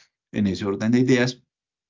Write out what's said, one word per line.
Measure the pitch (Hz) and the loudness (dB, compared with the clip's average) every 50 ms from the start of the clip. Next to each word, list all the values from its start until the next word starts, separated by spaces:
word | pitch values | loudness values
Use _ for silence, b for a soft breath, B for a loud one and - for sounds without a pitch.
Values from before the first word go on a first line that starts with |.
| b b _ _ _ _ | b b _ _ _ _
En | - 113 104 98 | -4 -2 0 0
ese | 92 90 107 | -2 -2 -4
orden | 101 98 98 107 110 | -6 -4 -2 0 0
de | 120 123 | 2 2
ideas, | 127 127 131 120 123 127 - - _ _ _ _ _ _ _ _ _ _ | 2 2 2 2 2 -2 -4 -8 _ _ _ _ _ _ _ _ _ _